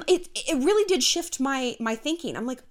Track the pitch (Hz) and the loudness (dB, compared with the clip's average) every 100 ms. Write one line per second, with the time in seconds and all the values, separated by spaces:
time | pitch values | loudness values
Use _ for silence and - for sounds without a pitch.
0 | - 349 - - 269 302 285 427 403 359 | 6 2 2 -10 -2 2 4 4 4 2
1 | - 339 330 - 269 269 254 - 226 226 | 2 0 -2 -2 -2 0 -2 -4 -4 -2
2 | 294 330 240 127 233 254 - | -2 -4 -4 -6 -6 -8 -2